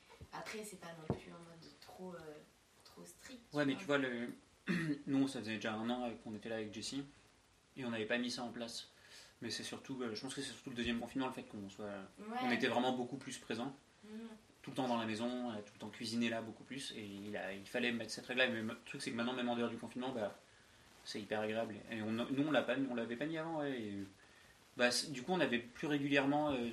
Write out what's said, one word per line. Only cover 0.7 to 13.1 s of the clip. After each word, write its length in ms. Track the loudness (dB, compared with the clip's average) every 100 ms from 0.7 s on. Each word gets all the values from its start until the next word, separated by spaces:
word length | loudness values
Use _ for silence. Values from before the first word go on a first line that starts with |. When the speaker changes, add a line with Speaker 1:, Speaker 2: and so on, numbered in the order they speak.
| -10
Speaker 1:
pas 60 | -12 -8
non 180 | -4 -4
plus 160 | -6
en 60 | -16
mode 320 | -16 -18 -18 -18
trop, 320 | -18 -12 -10 -10
euh, 180 | -12 -14 -16 -20 _ -20
trop 200 | -20 -18 -18
strict, 340 | -16 -16 -16 -4
tu 40 | 2
Speaker 2:
Ouais, 100 | 2
mais 80 |
Speaker 1:
vois. 60 | 2
Speaker 2:
tu 40 | 4
vois, 120 | 4
le, 340 | 4 0 -4 -8 -16 -10 0
<clears throat> 400 | 2 2 0 2
nous, 200 | 4 4
ça 120 | 2
faisait 140 | -2 0
déjà 180 | 0
un 140 | 0 2
an, 140 | 2 0
euh, 60 | -4
qu'on 100 | -8
était 160 | -6 -4
là 60 | -2
avec 180 | -2
Jessie, 300 | -4 -4 -4 -6 -10 -20 -20 -20 -20 _ -6
et 80 | -2
on 60 |
n'avait 140 | 0 2
pas 100 | 2
mis 140 | 2
ça 100 | -2
en 80 | -4
place. 400 | -4 -6 -6 -10 -16 -20 -20 -18 -8
Mais 80 | -4
c'est 100 | -4
surtout, 380 | -4 -6 -6 -4
euh, 140 | -2 -2
je 60 |
pense 120 | -4
que 80 | -4
c'est 60 | -6
surtout 180 | -6 -6
le 40 | -2
deuxième 220 | 2 2
confinement, 280 | 0 0 0
le 60 |
fait 100 | -2
qu'on 260 | -8 -8 -8
soit, 160 | -6 -6 -6 -8 -12
Speaker 1:
Ouais. 200 | -6 0 2
Speaker 2:
on 40 |
était 160 | 4 6
vraiment 260 | 6 4
beaucoup 240 | 4 0